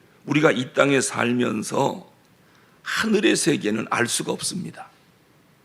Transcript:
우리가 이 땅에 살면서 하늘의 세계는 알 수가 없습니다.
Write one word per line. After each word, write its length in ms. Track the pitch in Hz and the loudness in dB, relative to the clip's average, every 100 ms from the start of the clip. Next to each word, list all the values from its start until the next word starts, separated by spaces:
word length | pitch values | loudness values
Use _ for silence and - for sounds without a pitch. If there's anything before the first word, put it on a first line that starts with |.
| _ _ 139 | _ _ -2
우리가 260 | 147 135 | 2 4
이 220 | 110 131 | 2 0
땅에 260 | 143 139 135 | 2 4 2
살면서 1120 | - 113 117 123 120 107 - 131 139 190 - _ _ _ _ _ _ _ | 0 -2 0 0 -2 -2 -4 0 -2 -2 -14 _ _ _ _ _ _ _
하늘의 520 | - - 226 208 151 | -8 -4 0 2 4
세계는 520 | 202 170 104 101 107 - | 2 2 0 0 -2 -2
알 160 | 117 117 | -2 0
수가 240 | - - | -2 -4
없습니다. 580 | - - - - - - _ _ _ _ _ _ _ | -6 -6 -8 -10 -12 -20 _ _ _ _ _ _ _